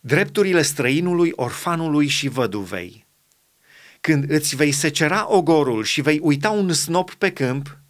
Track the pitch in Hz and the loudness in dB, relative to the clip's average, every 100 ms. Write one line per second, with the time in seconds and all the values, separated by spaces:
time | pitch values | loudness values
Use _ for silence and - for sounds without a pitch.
0 | 123 151 202 - 196 175 143 - 123 143 | 0 0 0 0 2 2 0 0 0 0
1 | 180 175 170 - 123 - - 165 165 147 | 0 2 0 0 -6 -4 -4 -4 0 0
2 | 147 139 139 120 117 104 95 95 90 104 | 0 0 -2 -2 -2 -2 -8 -8 -10 -16
3 | _ _ _ _ _ _ _ - - _ | _ _ _ _ _ _ _ -20 -20 _
4 | - 151 143 151 147 131 147 143 160 147 | 0 0 2 0 0 0 0 2 -2 0
5 | 180 190 214 202 160 160 135 113 107 - | 0 0 2 2 4 4 4 0 -2 -2
6 | 143 151 151 143 214 214 190 151 156 170 | 0 2 2 0 0 0 0 -2 0 -2
7 | 180 - 196 - 131 135 139 - | -2 -2 -4 -2 -2 -2 -8 -18